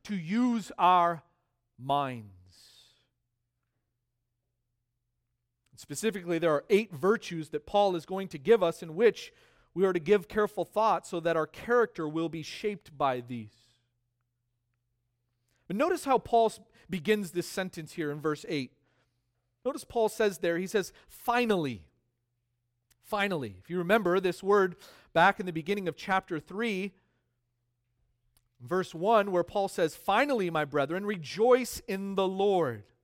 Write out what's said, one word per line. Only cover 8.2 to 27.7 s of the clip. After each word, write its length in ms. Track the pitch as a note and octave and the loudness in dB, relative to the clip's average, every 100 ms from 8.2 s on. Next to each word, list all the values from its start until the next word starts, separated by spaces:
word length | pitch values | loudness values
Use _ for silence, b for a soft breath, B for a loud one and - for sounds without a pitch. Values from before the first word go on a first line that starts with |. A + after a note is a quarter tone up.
| G3 | -8
to 100 | D#3 | -4
give 240 | C#3 A3+ | 4 4
us 220 | E3+ - | 4 0
in 100 | E3 | -8
which 380 | D#3 A3+ - - b b b b | 2 4 4 -4 b b b b
we 100 | E3+ | 0
are 80 | F#3+ | 0
to 80 | F3+ | 2
give 260 | D3+ G#3 E3 | 2 2 2
careful 380 | G#3+ G#3 - | -2 -2 -2
thought 420 | E3 G#3 A3 E3 - | -4 0 2 2 -2
so 140 | E3+ | -4
that 160 | E3 E3 | 0 0
our 100 | D#3 | -2
character 600 | - - A#3+ A3+ - D3+ | -6 0 2 2 -2 -4
will 220 | D#3 E3 | -2 -4
be 120 | D#3+ | -6
shaped 540 | C#3+ - G#3+ G3 - C#3+ | -10 -8 -6 -6 -10 -2
by 240 | C#3 B2+ | -2 -2
these. 320 | A#2+ A#2+ G#2+ _ _ _ _ _ _ _ _ _ _ _ _ _ _ _ _ _ _ _ _ _ - | -6 -10 -12 _ _ _ _ _ _ _ _ _ _ _ _ _ _ _ _ _ _ _ _ _ -8
But 80 | G3+ | 0
notice 300 | D#4+ F4+ C#4 | 0 0 0
how 100 | B3+ | 0
Paul 300 | - A#3 A3 | 2 4 4
s-, 140 | - - b - | 0 -14 b -8
begins 440 | F3+ D#3 G#3 F3+ | -4 0 -2 -2
this 140 | E3+ - | -6 -6
sentence 460 | - F#3 - D#3 | -6 -6 -8 -12
here 180 | - D3+ | -6 -6
in 80 | D3 | -4
verse 280 | D#3 D3+ - | -4 -4 -4
eight. 240 | D3+ B2+ _ _ _ _ _ _ _ _ _ B3 | -4 -6 _ _ _ _ _ _ _ _ _ -6
Notice 180 | C#4+ | -6
Paul 240 | - A#3+ A3 | -6 0 0
says 300 | - G#3+ E3+ | 2 0 0
there, 180 | F3 E3+ | -2 -2
he 100 | F#3 | -2
says, 280 | G#3 F3+ b _ | -2 -4 b _
"Finally." 760 | - - A#3+ A#3 F#3+ C#3+ G#2 D#2 _ _ _ _ _ _ _ _ _ _ _ | -8 -2 0 2 0 0 -6 -14 _ _ _ _ _ _ _ _ _ _ _
Finally. 540 | - G#3 G3 E3+ A#2 F#2 | -8 -2 -2 -2 -6 -10
If 60 | - | -8
you 80 | F3+ | -4
remember 420 | E3+ A3 F3+ F#3 | 2 2 4 2
this 240 | F#3 E3+ | 0 -2
word 340 | G3 G#3 F#3 E3+ B B B | 2 4 4 -2 B B B
back 280 | E3 F#3 G3 | 4 4 4
in 40 | |
the 80 | F#3 | -4
beginning 360 | E3 D#3 G3+ F3+ | -6 -4 -4 -4
of 80 | - | -6
chapter 440 | - F#3+ - D#3+ | -2 -2 -2 -8
three, 540 | - F#3+ A#3 F#3 F#3+ - _ _ _ _ _ _ _ | -8 -6 -4 -2 -6 -10 _ _ _ _ _ _ _